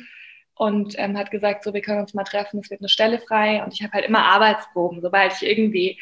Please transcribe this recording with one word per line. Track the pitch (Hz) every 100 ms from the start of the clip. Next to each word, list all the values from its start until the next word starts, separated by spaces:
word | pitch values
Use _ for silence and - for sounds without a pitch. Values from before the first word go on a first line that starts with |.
| - - - - _
und, | - 214 208 202 -
ähm, | 202 202
hat | 202
gesagt, | 214 208 208
„So, | 208
wir | 202
können | 208 208
uns | 202
mal | 202
treffen, | 196 202 202 208
es | 196
wird | 196
eine | 196
Stelle | 220 220 233
frei.“ | - 220 214 214 202
Und |
ich | -
hab | 208
halt | 202 -
immer | 220
Arbeitsproben, | 175 196 214 208 - 180 175 170
sobald | 175 196 190
ich | 190 -
irgendwie | 214 220 185 185 -